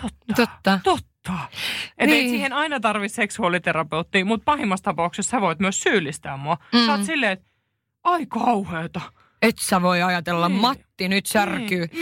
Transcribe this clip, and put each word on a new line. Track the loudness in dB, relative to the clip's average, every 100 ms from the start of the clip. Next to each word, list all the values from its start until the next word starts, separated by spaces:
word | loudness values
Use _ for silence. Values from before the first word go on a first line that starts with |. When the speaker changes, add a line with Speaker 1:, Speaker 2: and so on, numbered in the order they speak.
Speaker 1:
"Totta, | -10 -8 -4 0
Speaker 2:
Totta. | 0 0 0 2
Speaker 1:
totta." | 2 0 -2 _ -8 -8 -8 -8 -8 -8 -10 0
Et | 2
Speaker 2:
Niin. | 4
Speaker 1:
ei | 2
siihen | 0 -2
aina | -2 -2 0
tarvi | 0 0 -2
seksuaaliterapeuttia, | -2 -4 -2 0 0 0 -2 -2 -4 -2 0 0
mut | 0 0
pahimmassa | 0 0 -2
tapauksessa | -2 -2 -2 -2 -4
sä | 0
voit | 0 0
myös | -2 0
syyllistää | 2 2 0 -6 -10 -8
mua. | -4 -4 _
Speaker 2:
Mm. | 2 4
Speaker 1:
Sä |
oot | 2
silleen, | 0 0 0
että | -2 _ _ _ _ _ _
ai | 0 0 0
kauheeta. | -2 2 2 0 -6 -6 -8 -12 _ _ 0
Speaker 2:
Et | 2 2
sä | 0 2
voi | 4 2
ajatella, | 2 0 0 0 2
Speaker 1:
Niin. | 2
Speaker 2:
Matti | 2 0 _ -6 -2
nyt | -2 0
särkyy. | 0 0 -2 -2 -2 -2
Speaker 1:
Niin, | -2